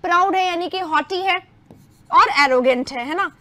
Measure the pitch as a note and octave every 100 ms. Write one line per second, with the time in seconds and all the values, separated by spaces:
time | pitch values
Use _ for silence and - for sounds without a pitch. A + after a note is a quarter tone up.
0 | F4+ F4 G4 F#4+ F#4 E4+ F4+ F#4 F4 D#4
1 | D4 F#4+ F#4+ F4+ - _ _ - - _
2 | _ E4+ - C#4+ C#4+ B3+ B3+ B3 C4 C4+
3 | B3 E4 F#4+ _